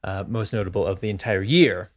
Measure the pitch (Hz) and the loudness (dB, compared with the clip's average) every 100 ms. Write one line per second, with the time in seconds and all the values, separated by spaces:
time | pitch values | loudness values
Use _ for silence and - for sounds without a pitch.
0 | - 95 101 117 107 113 98 98 90 92 | -6 -8 -4 -4 -4 -4 -2 -2 -2 -2
1 | 107 101 - 98 98 165 151 90 92 | -4 -4 -2 -2 2 6 6 4 -8